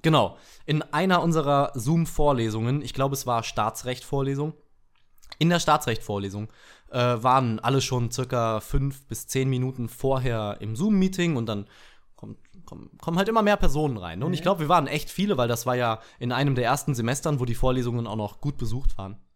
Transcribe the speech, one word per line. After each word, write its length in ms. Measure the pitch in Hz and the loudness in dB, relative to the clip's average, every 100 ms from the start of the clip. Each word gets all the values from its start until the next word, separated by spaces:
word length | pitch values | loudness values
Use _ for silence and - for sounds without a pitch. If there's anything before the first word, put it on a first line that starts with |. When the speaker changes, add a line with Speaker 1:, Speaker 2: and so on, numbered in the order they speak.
Speaker 1:
Genau, 360 | 160 156 98 - - - - | 4 4 2 -2 -20 -18 -2
in 160 | 151 | -2
einer 420 | - 151 190 180 | 0 0 2 4
unserer 480 | 160 160 143 143 139 | 4 2 2 2 2
Zoom-Vorlesungen, 1080 | 131 113 165 160 - 147 131 113 107 117 139 | -2 0 0 0 2 2 4 0 -2 -2 -2
ich 120 | - | -4
glaube, 200 | - 139 139 | -2 -2 -2
es 100 | 131 | -2
war 160 | 117 | -2
Staatsrecht-Vorlesung, 1080 | 113 - 107 - 123 123 - 139 135 139 151 - _ _ _ _ _ - - - | -2 -2 -2 -4 -8 -8 -4 -4 -2 -2 -6 -8 _ _ _ _ _ -20 -20 0
in 100 | 156 | 2
der 100 | 175 | 2
Staatsrecht-Vorlesung, 880 | 165 151 - 110 - 101 98 101 107 - - - - | 4 2 2 -4 -2 -4 -4 -8 -10 -14 -20 -20 -8
äh, 80 | 123 | 0
waren 600 | 123 120 123 131 127 110 | 0 2 4 4 2 -2
alle 220 | 117 135 | 0 0
schon 300 | 127 123 117 | 0 -2 -2
circa 480 | - 127 127 113 107 | -4 -4 -2 0 -2
fünf 480 | - 139 135 135 _ | -2 0 0 -6 _
bis 200 | 110 - | -14 -6
zehn 220 | 135 131 | -2 0
Minuten 380 | 127 127 127 113 | 0 -2 -4 -8
vorher 680 | - 135 131 127 113 104 101 | -4 -2 0 0 -2 -4 -6
im 160 | 107 110 | -8 -2
Zoom-Meeting 640 | 202 202 185 190 175 139 | 2 4 2 2 0 0
und 80 | 113 | -2
dann 200 | 104 101 - - - - - | -4 -6 -18 -20 -20 -20 -20
kommt, 220 | 107 110 - 95 - | -18 -18 -20 -20 -18
kommen, 260 | - - - | -18 -18 -14
kommen 180 | - 170 | -4 0
halt 120 | 202 | 2
immer 120 | 226 | 4
mehr 160 | 208 202 | 4 6
Personen 400 | 185 143 151 113 | 6 4 0 -2
rein. 240 | 87 85 | -6 -4
Und 120 | 127 | -4
ich 80 | 139 | -2
Speaker 2:
Mhm. 20 | |
Speaker 1:
glaub, 160 | 175 185 | 0 0
wir 100 | 151 | 2
waren 180 | 175 139 | 2 2
echt 220 | 156 - | -4 -6
viele, 280 | - 202 160 | -4 0 2
weil 100 | 117 | 0
das 180 | 117 127 | 0 -2
war 100 | 123 | 0
ja 260 | 120 113 - - | 0 -2 -8 -8
in 120 | 123 | -4
einem 240 | 123 147 127 | 0 0 2
der 100 | 117 | 2
ersten 280 | 139 - | 0 0
Semestern, 460 | 120 113 139 165 143 | -2 -2 -2 -2 -2
wo 60 | 123 | -2
die 100 | 117 | 2
Vorlesungen 500 | 131 127 120 120 117 | 2 2 0 -4 -4
auch 100 | 110 | -6
noch 240 | 104 - | -6 -4
gut 160 | 143 139 | -6 -4
besucht 400 | 113 123 135 - | -2 4 4 2
waren. 200 | 95 104 _ | -4 -12 _